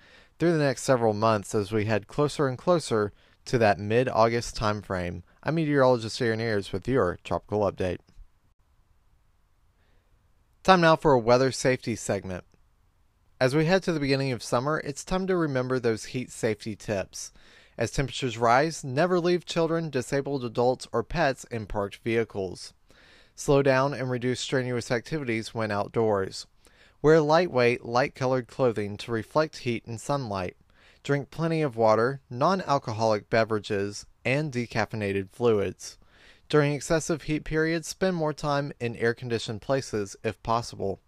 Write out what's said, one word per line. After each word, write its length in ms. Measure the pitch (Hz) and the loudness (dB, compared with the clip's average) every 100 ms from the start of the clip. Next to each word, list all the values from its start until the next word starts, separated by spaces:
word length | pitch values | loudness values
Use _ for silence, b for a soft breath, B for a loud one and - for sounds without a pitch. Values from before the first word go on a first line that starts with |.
| b b b - | b b b -2
through 140 | 170 | 0
the 100 | 160 | 2
next 200 | 143 123 | 2 0
several 300 | - 127 113 | 2 4 4
months 400 | 104 113 107 95 | 4 2 2 0
as 180 | 110 98 | -2 0
we 140 | 110 104 | 0 2
head 220 | 104 - | 0 -2
closer 400 | - 147 - 135 | -2 -2 0 -2
and 100 | 123 | 0
closer 540 | - 175 - 113 104 - b b | 0 0 2 0 0 -4 b b
to 140 | - 123 | -2 2
that 220 | 107 95 | 4 2
mid-August 760 | 104 117 127 - 117 117 - - | 2 0 2 2 2 2 -4 -4
time 260 | 110 104 | -2 -2
frame. 420 | - 92 87 90 - b | -4 -6 -6 -8 -14 b
I'm 120 | - 165 | -4 -2
meteorologist 680 | 151 143 127 123 110 - | 0 4 4 4 0 -4
Aaron 180 | 120 110 | -2 -2
Ayers 320 | 117 104 98 | 0 -2 -2
with 160 | 95 - | -6 -2
your 300 | 131 90 85 | 2 2 -2
Tropical 380 | - 85 - 104 | -4 -6 -2 -2
Update. 360 | 98 - 92 - _ - - _ _ _ _ _ _ _ _ _ _ _ _ _ _ _ _ _ _ _ _ _ _ _ | 0 0 -4 -6 _ -20 -20 _ _ _ _ _ _ _ _ _ _ _ _ _ _ _ _ _ _ _ _ _ _ _
Time 200 | - 185 | 4 6
now 140 | 165 160 | 6 6
for 180 | 160 | 4
a 60 | 131 | 4
weather 320 | 113 123 131 | 6 4 4
safety 440 | - 135 127 123 104 | 0 0 0 -2 -6
segment. 480 | - 101 92 90 - _ _ _ _ _ _ _ _ - | -4 -4 -4 -10 -12 _ _ _ _ _ _ _ _ -2
As 160 | 127 151 | 0 2
we 100 | 160 | 2
head 160 | 190 | 2
to 80 | 180 | 2
the 80 | 156 | -2
beginning 320 | 139 135 135 | 0 0 0
of 120 | 117 | -4
summer, 360 | - 120 139 156 - | -2 -2 0 -4 -6
it's 180 | 139 | -10
time 220 | - 185 190 | -4 -4 0
to 100 | 180 | 0
remember 440 | 156 131 127 127 | 0 -2 -2 0
those 260 | 117 110 - | 0 -2 -4
heat 240 | 131 117 | -8 -8
safety 460 | - 117 107 113 98 | -4 -4 -2 -6 -10
tips. 560 | - 98 90 - - - b b b b | -4 -4 -4 -10 -16 -18 b b b b
As 140 | 113 | -4
temperatures 480 | - 131 - 127 113 | -2 -4 -4 -6 0
rise, 460 | 117 127 165 156 | 4 4 2 -4
never 360 | 139 127 175 180 | -6 0 2 2
leave 240 | 175 175 | 2 0
children, 460 | - 170 160 165 160 | -2 -2 0 -2 -4
disabled 560 | 135 - 143 139 143 120 | -4 -2 -4 -2 -4 -4
adults, 420 | 117 123 123 - | 0 2 0 -2
or 80 | 117 | -4
pets 420 | 107 156 143 131 - | -2 0 0 -2 -8
in 200 | 113 104 | -10 -6
parked 300 | 104 101 - | -4 -4 -6
vehicles. 680 | 120 113 110 104 95 - - - _ b b b b b | -2 0 -2 -4 -6 -8 -16 -20 _ b b b b b
Slow 280 | - 139 | 2 4
down 320 | 135 131 139 131 | 6 4 2 -2
and 160 | 127 | -6
reduce 280 | 123 123 120 | -4 -2 -4
strenuous 520 | - 135 123 120 - | -2 -2 -2 -4 -2
activities 640 | 120 - 160 123 113 110 117 | -4 -4 -6 -4 -4 -4 -4
when 160 | 107 | -2
outdoors. 720 | 101 101 120 110 101 95 - - _ b b b b | -2 -2 0 2 2 -2 -6 -16 _ b b b b
Wear 180 | 147 160 | 4 6
lightweight, 640 | 151 165 175 123 120 123 | 6 4 2 4 4 2
light-colored 640 | 117 120 143 - 131 131 117 | 0 0 0 -2 -2 -2 -4
clothing 480 | - 127 110 101 101 | 0 0 0 -4 -8
to 140 | - | -6
reflect 460 | 113 - 151 156 - | -6 -2 0 -2 -4
heat 280 | 127 117 - | -6 -6 -6
and 120 | 113 | -10
sunlight. 560 | - 143 120 95 90 - _ b b b | -4 -4 -4 -4 -6 -8 _ b b b
Drink 280 | - 143 - | -2 -2 -2
plenty 320 | - 165 160 | -4 -2 0
of 120 | 147 113 | 0 4
water, 460 | 110 107 120 139 - | 6 6 4 0 -8
non-alcoholic 960 | 123 160 190 156 143 - 110 113 107 - | 0 2 2 0 0 0 0 2 2 2
beverages, 760 | 113 110 107 - 101 101 101 - _ | 0 2 0 -2 -4 -4 -8 -16 _
and 300 | 120 139 156 | -2 -2 -2
decaffeinated 760 | 123 117 117 101 113 101 98 95 | -4 -4 -2 -2 -2 -2 -2 -4
fluids. 680 | - 120 104 92 - - - b b b b b | 0 2 4 0 -6 -14 -20 b b b b b
During 260 | 151 143 | 2 2
excessive 500 | 143 - 165 - 156 | 0 -2 -2 0 -6
heat 200 | - 151 | -4 -6
periods, 440 | - 156 160 165 - | -4 -2 0 -2 -6
spend 280 | - 190 175 | -4 -2 -2
more 180 | 156 | -4
time 380 | 143 151 143 143 - | -4 -4 -2 -4 -6
in 160 | 120 113 | -8 -2
air-conditioned 680 | 117 120 123 113 - 104 | -2 -2 -4 -4 -4 -8
places 520 | - 135 - 107 98 - | -2 -2 -2 -4 -4 -6
if 200 | 110 - | -6 -4
possible. 560 | - 117 113 104 98 - | -2 -2 -2 -6 -6 -6